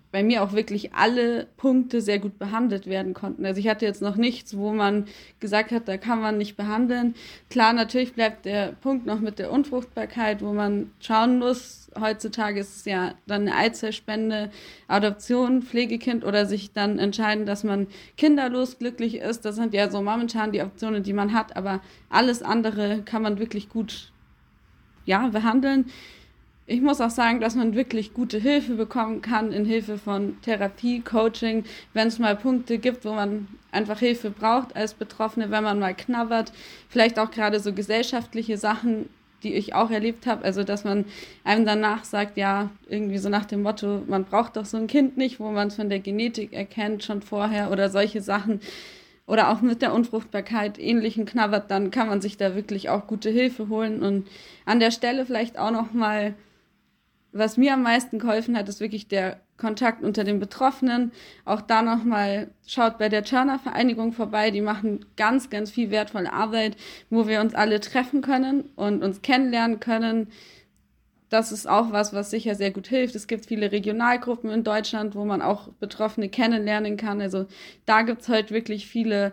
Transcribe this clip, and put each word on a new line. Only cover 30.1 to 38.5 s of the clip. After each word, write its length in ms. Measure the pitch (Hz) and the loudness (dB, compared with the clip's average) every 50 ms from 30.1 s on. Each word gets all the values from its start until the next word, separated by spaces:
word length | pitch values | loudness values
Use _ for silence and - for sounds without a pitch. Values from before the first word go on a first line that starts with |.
| 202 196 202 202 - - - | -2 -2 -2 -4 -4 -6 -4
Therapie, 580 | 233 220 196 202 196 196 - - 240 240 240 | -2 -2 0 0 -4 -4 -4 -2 -2 -2 -2
Coaching, 640 | 233 - 226 220 220 226 220 - 233 226 220 220 208 - - - - - | -4 0 2 2 2 2 2 0 -2 0 0 -2 -2 -4 -12 -18 -20 -6
wenn's 280 | _ 220 220 233 226 226 | _ 0 0 2 2 2
mal 180 | 233 214 208 208 | 2 2 2 2
Punkte 400 | - 262 254 247 247 - 233 220 | 0 0 0 0 0 -2 -2 0
gibt, 260 | 226 254 247 254 - | 0 -2 -2 -2 -6
wo 80 | 214 | -6
man 380 | 214 214 202 202 208 214 202 196 - - - _ - | -4 -2 -2 -2 -2 -4 -8 -10 -14 -20 -16 _ -4
einfach 260 | 202 214 208 214 214 | -2 -2 -2 -2 0
Hilfe 320 | 247 240 240 233 220 214 | 2 2 2 0 -2 -6
braucht 420 | 202 - 214 220 233 262 254 240 - | -6 0 2 2 4 2 2 -2 -4
als 200 | - 214 214 - | -4 -4 -4 -4
Betroffene, 580 | - 220 - - - 220 220 - 233 220 202 | -8 -12 -12 -4 -4 -4 -2 -2 -2 -2 0
wenn 140 | 214 214 214 | 0 0 2
man 120 | 214 202 202 | 2 2 2
mal 160 | 196 185 185 | 0 0 -2
knabbert, 600 | - - - 247 233 233 226 233 226 226 - - - - - - - - _ | -4 -4 -4 -2 -2 0 0 0 0 0 -2 -8 -16 -20 -20 -20 -20 -20 _
vielleicht 320 | - 247 220 233 226 214 | 2 4 4 4 4 2
auch 120 | 220 220 | -2 -2
gerade 280 | - 226 214 208 208 214 | 0 0 0 2 2 0
so 140 | 202 208 190 | -2 -2 -4
gesellschaftliche 840 | 190 202 202 214 226 247 247 262 233 233 - - 220 226 226 | -4 -2 0 0 0 0 0 -2 -4 -4 -4 -6 -6 -4 -4